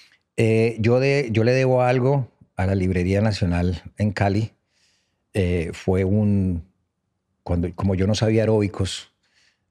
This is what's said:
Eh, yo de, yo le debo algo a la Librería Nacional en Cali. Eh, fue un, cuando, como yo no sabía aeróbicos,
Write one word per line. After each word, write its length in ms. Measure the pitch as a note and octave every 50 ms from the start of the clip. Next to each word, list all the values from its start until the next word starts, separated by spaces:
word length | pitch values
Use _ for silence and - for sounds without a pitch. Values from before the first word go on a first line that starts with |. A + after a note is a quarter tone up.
| - _ _ _ _ _ _
Eh, 400 | - A2+ A2 A2 A2+ A2+ A#2 A2+ A2+
yo 200 | G#2 A#2 A#2+ B2+
de, 300 | C3+ C#3 C#3 C#3+ C3+ A#2
yo 120 | G#2 A2 A2
le 80 | B2
debo 300 | B2+ C3 C3 C3 B2+ B2+
algo 500 | B2 B2 B2+ C3 B2 C3 C#3+ C#3 A#2+ - _ _ _ _ _
a 120 | - F#2
la 80 | F#2+ G2
Librería 460 | G2 F2+ F#2 F2+ F#2 F2 F#2 G2 G2+
Nacional 600 | A2 A2 G2+ - G2+ F2 F2 F2 F2+ F#2 F2+ - - - -
en 140 | - G#2 G#2+
Cali. 420 | F#2+ - G#2 G2+ G2 G#2+ A2+ - _ _ _ _ _ _ _ _ _ _ _ _ _ _ _ _ -
Eh, 380 | G#2+ F2+ F2 F2+ F2 D#2+ F2 -
fue 300 | - - F#2+ F#2+ F#2+ F#2+
un, 580 | F#2 G2+ G#2+ G#2+ G#2 G2+ G2 F#2+ F#2 F2 E2 - - _ _ _ _ _ _ _ _ _ _ _ _ _ _ -
cuando, 300 | - F2 F2 F2 F2+ -
como 220 | - F#2+ G2+ F#2+
yo 100 | F2+ G2
no 80 | G2 G#2+
sabía 280 | - A2+ A2 A2 A2 G#2+
aeróbicos, 640 | A2 A2 G#2+ G#2 G2 - - F#2+ F2+ - - - - _ _ _ _ _ _ _ _ _ _ _ _